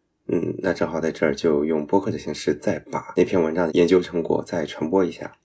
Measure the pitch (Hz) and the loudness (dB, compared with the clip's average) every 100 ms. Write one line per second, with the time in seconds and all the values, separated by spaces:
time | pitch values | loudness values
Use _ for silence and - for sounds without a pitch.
0 | _ _ - 87 80 - 92 85 80 80 | _ _ -4 -2 -2 -2 -2 0 -2 -2
1 | 80 73 78 69 85 73 76 80 73 98 | -2 0 0 2 2 2 2 0 2 0
2 | 113 78 - 73 - 71 - 78 - - | 0 -4 -6 -4 -2 -2 0 -4 -4 -8
3 | - - 120 95 80 80 85 85 85 92 | -2 0 2 2 0 0 0 4 6 4
4 | 87 87 80 78 76 90 73 - 78 95 | 2 -4 -2 -2 -2 -4 -4 -6 0 0
5 | 87 - - - | 0 -4 -14 -16